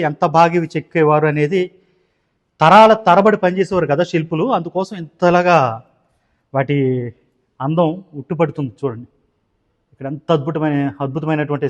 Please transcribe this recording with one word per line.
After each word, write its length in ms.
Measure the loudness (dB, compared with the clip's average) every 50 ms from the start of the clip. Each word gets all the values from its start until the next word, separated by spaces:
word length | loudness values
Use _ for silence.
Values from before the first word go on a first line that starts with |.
| -2 -4
ఎంత 160 | -4 -2 -2 0 4
బాగా 180 | 4 4 4 2 0
ఇవి 100 | -4 -4 -6
చెక్కేవారు 520 | -8 -8 _ -2 0 2 2 2 2 2 0
అనేది, 300 | 0 0 -2 0 -2 -2 -4 -4 _ _ _ _ _ _ _ _ _ _ _ _ _ _ _ _ _ 2
తరాల 320 | 4 6 8 8 8 8 6 4 2 2
తరబడి 320 | 4 4 4 2 2 2 0
పనిచేసేవారు 440 | 0 0 -2 -4 -2 -2 -2 0 0
కదా 140 | 0 -2 -2 -2
శిల్పులు, 340 | -2 -4 -4 -4 -4 -4 -2 -2 -2 -4
అందుకోసం 380 | -4 -6 -6 -6 -6 -6 -8 -14
ఇంతలాగా 560 | -14 -14 _ 0 2 2 4 4 4 4 4 4 2 0 -4 -8 -12 _ _ _ _ _ _ _ _ _ _ _ _ _ -4
వాటి 240 | -4 -2 -2 0 0 0 0 -2 -2 -6 -8 -12 _ _ _ _ _ _ _ _ -8
అందం 300 | -6 -4 0 0 0 0 -2 -6 -12 _ -16 -14
ఉట్టుపడుతుంది. 520 | -12 -8 -4 -4 -4 -4 -4 -6 -10 -10 -8 _
చూడండి 280 | -8 -8 -8 -10 -16 -20 _ _ _ _ _ _ _ _ _ _ _ _ _ _ _ _
ఇక్కడ 140 | _ -14 -12 -12
ఎంత 160 | -12 -8 -4 -2 -2
అద్భుతమైన, 560 | -2 -2 -4 -6 -4 -4 -2 -2 -2 -4 -6 -6 -8 -8
అద్భుతమైనటువంటి 600 | -8 -8 -6 -6 -4 -4 -4 -4 -4 -6 -4 -4 -6